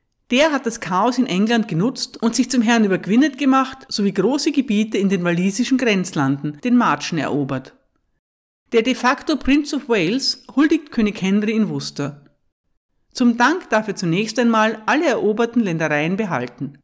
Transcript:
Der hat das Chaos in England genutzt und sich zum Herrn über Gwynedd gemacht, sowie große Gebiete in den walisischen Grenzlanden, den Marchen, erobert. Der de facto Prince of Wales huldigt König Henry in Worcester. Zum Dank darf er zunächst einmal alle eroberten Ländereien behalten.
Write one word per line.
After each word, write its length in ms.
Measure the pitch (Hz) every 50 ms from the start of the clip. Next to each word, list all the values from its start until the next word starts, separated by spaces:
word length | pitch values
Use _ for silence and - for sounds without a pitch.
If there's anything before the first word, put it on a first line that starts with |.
| _ _ _ _ _ - 240
Der 180 | 254 294 320
hat 160 | 294 269 285
das 140 | 233 226 -
Chaos 380 | - - 185 185 208 240 247 262
in 80 | 247
England 420 | - 175 185 208 220 240 233 214 -
genutzt 520 | 170 156 185 247 254 - - - - -
und 140 | - 233 233
sich 160 | - 254 254
zum 100 | - 247
Herrn 240 | 226 220 240 233 214
über 140 | 202 190 175
Gwynedd 400 | - 175 202 240 285 311 285 -
gemacht, 480 | 294 269 269 269 269 262 - - - -
sowie 240 | - - 202 202 -
große 380 | - 180 220 269 294 - 330
Gebiete 480 | 294 285 - - 208 208 220 220 - 214
in 100 | 196 196
den 140 | 202 190 175
walisischen 560 | 175 175 170 180 196 196 - 247 - 262 254
Grenzlanden, 840 | 262 233 208 190 180 - - 170 139 135 143 139 - 151 147 - -
den 120 | 247 240
Marchen, 420 | 247 226 180 147 143 - - 180 156
erobert. 580 | 131 82 104 147 143 131 139 131 131 - - _ _ _ _ _ _ _ _ _ _ _ _ _ _ _ _ _ _ _ -
Der 100 | 233 220
de 140 | 254 254
facto 400 | - - 247 277 269 - - 311
Prince 400 | 254 - - 269 294 285 294 -
of 120 | 277 - -
Wales 540 | 240 208 165 160 220 269 - - - - _ - -
huldigt 340 | 262 302 302 330 311 - -
König 320 | - - 220 208 202 - 185
Henry 300 | 190 196 214 208 214 226
in 160 | 220 214 175
Worcester. 560 | 151 139 139 - - - 143 143 143 - - _ _ _ _ _ _ _ _ _ _ _ _ _ _ _ _ _ -
Zum 240 | - 254 240 233
Dank 320 | 233 240 262 330 370 - -
darf 180 | - 220 214 214
er 80 | 190
zunächst 420 | - - 170 160 185 220 220 - -
einmal 460 | 247 233 226 220 214 220 220 - -
alle 200 | - 226 294 349
eroberten 540 | 320 226 - 196 208 214 214 233 233 233 247
Ländereien 560 | 226 190 165 160 165 156 151 147 151 160 190
behalten. 600 | 190 226 185 165 127 123 127 - - 143 139 143 -